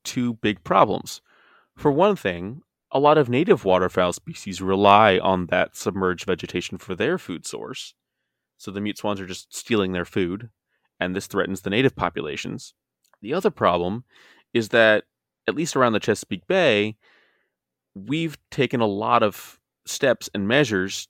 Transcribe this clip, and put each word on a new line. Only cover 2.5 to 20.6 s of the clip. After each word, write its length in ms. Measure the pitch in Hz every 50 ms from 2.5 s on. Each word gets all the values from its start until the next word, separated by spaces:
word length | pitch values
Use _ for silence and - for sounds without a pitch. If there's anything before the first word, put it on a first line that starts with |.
| 123 165 - _ _ _ _ _
a 80 | - 135
lot 180 | 143 147 151 156
of 120 | 139 117
native 340 | 123 131 175 226 185 127 -
waterfowl 480 | 98 92 90 92 90 - 95 90 87
species 500 | 87 - - - 165 - - 101 92 90
rely 560 | 95 92 95 98 101 101 101 104 110 104 92 90
on 300 | 87 95 95 92 87 80
that 300 | - 90 85 - - -
submerged 480 | - 107 90 98 95 92 90 85 -
vegetation 520 | - 92 82 - - - 90 85 - - 87
for 160 | - - 92
their 240 | 80 107 143 180 180
food 300 | - - 90 76 - -
source. 460 | - 58 55 - - - - - - _ _ _ _ _ _ _ _ _ _ _ _ _
So 120 | - 104
the 120 | 95 101
mute 160 | 104 104 101 -
swans 240 | - 107 101 95
are 40 | 95
just 300 | 90 92 - - _ -
stealing 380 | - - - 120 104 98 92 92
their 100 | 90 85
food, 460 | - - 104 92 85 92 104 117 113 _ _ _ _ _ _ _ _ _ -
and 160 | - 92 92
this 120 | 98 - -
threatens 340 | - 98 90 - 98 92
the 80 | - 98
native 260 | 98 117 131 127 -
populations. 800 | - 92 87 - - 76 76 71 - - - 107 - - - _ _ _ _ _ _ _ _ _ _
The 120 | - 104 147
other 180 | 185 190 208
problem 520 | - - 110 92 87 87 87 90 104 120 - _ _ _ - _ _ _ _ _ -
is 160 | 120 110 101
that, 360 | - 117 113 110 107 104 - _ _ _ _ _ _ _ _ -
at 80 | 107
least 220 | 143 170 - - 135
around 160 | 127 120 110
the 80 | 101
Chesapeake 460 | - - 107 - - - 104 90 - -
Bay, 500 | 180 190 175 139 110 104 104 110 107 _ _ _ _ _ _ _ _ _ _ _ _ _ _ _ _ _ _ _ -
we've 420 | 98 95 110 143 160 165 160 147 - _ _
taken 300 | - - 127 120 - 123
a 60 | 117 107
lot 360 | 98 101 107 113 120 117 113
of 340 | 104 - - - - - _ _ _ _ _ _
steps 440 | - - - - 131 113 - - - -
and 140 | 104 98 101
measures 600 | 120 147